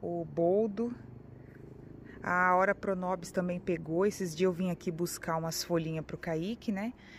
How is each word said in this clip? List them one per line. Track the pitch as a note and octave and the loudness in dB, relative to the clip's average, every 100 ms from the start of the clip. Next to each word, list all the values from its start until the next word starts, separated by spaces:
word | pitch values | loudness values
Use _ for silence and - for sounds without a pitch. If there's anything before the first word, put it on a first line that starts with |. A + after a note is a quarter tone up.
o | F3 E3+ D#3+ | -4 -4 -2
boldo. | D3 E3+ G3+ A3 G3+ A#3+ A#3+ - - - - - - - - - - - - | 4 6 6 4 0 -4 -4 -12 -16 -16 -18 -18 -18 -18 -16 -16 -16 -16 -8
A | F#3+ F3+ F#3 F3+ | 0 4 6 6
Hora | G3 G3 | 4 2
Pronobis | G3+ F#3 F3+ F#3 E3+ | 0 0 0 -2 -2
também | F#3+ F3+ F3 | -2 0 0
pegou. | - E3 D#3 E3 G#3 | -2 -2 0 2 2
Esses | G3+ F3+ D#3 | 2 -4 2
dias | F#3 | 2
eu | |
vim | E3+ F#3 | 2 0
aqui | E3+ F#3 | -2 -4
buscar | E3 F3 - - E3 | -2 -2 -4 -2 -2
umas | E3 - | -2 -4
folhinhas | - E3+ D#3+ D#3+ D3 | 0 2 2 -2 -4
pro | D3+ | -6
Kaique, | F3 D#3+ F#3 A#3 - | -2 -2 -2 -4 -2
né? | G3 A3+ - - | -2 -2 -8 -14